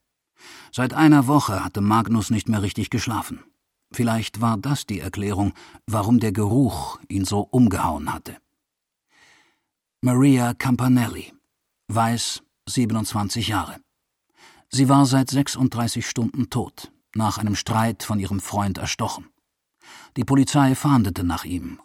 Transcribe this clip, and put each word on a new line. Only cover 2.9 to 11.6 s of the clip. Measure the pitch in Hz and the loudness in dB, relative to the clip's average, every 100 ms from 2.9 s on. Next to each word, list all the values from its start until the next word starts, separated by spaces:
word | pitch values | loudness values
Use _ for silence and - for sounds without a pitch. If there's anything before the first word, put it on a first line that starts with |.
| 113 127 110 - - - _ _ _ _ | -4 -4 -6 -8 -12 -18 _ _ _ _
Vielleicht | - 117 113 104 107 | -2 0 0 -4 -2
war | 117 110 | -2 0
das | 135 143 - | -2 -4 -4
die | 98 | -8
Erklärung, | 92 92 98 98 101 - - - - | -8 -6 -4 0 -2 -4 -14 -18 -6
warum | 107 101 117 | -2 4 4
der | 110 | 2
Geruch | 98 104 120 127 85 - - - | 0 2 2 2 0 -8 -12 -6
ihn | 98 | -4
so | 92 104 | -2 -2
umgehauen | 104 127 117 92 92 73 - | 0 4 4 4 -2 -4 -6
hatte. | - - - _ _ _ _ _ _ _ _ _ _ _ _ _ _ _ _ | -8 -10 -18 _ _ _ _ _ _ _ _ _ _ _ _ _ _ _ _
Maria | 123 123 143 131 120 | 0 4 6 4 2
Campanelli, | 117 135 120 127 127 110 90 - - _ _ | -2 0 2 4 4 2 -6 -14 -20 _ _